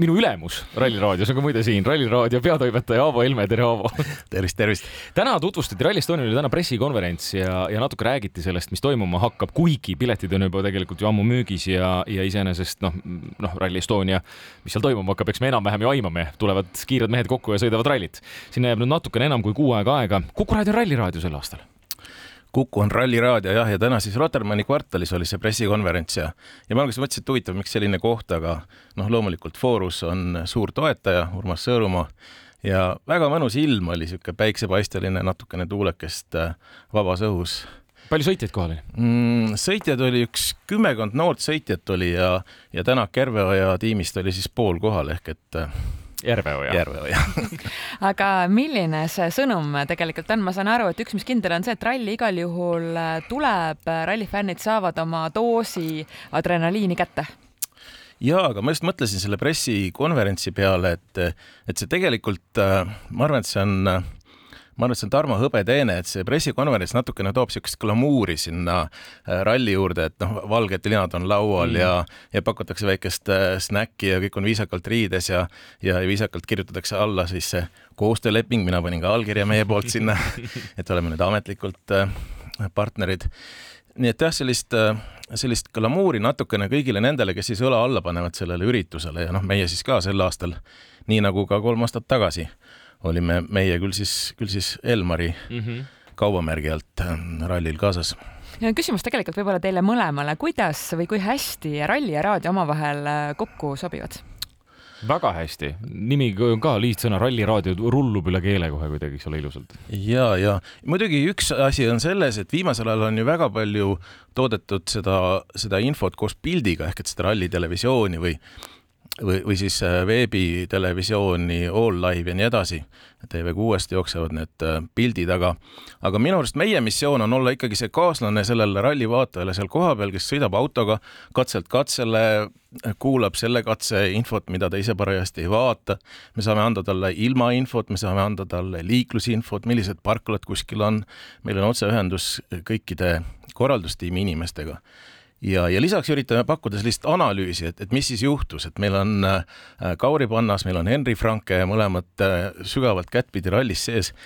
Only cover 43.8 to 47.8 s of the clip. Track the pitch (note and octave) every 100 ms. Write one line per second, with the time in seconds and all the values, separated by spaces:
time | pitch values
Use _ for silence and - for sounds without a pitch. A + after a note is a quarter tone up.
43.8 | A2+ G#2+ F2 - F#2+ F#2 F#2+ - A2 E2+
44.8 | G#2+ G2+ D2 D#2+ - D#2 _ E2 D2+ C#2+
45.8 | - - - - - A2+ D2+ C#2 C#2 F2
46.8 | D#2 C2+ C#2+ - - - A3 D3 - -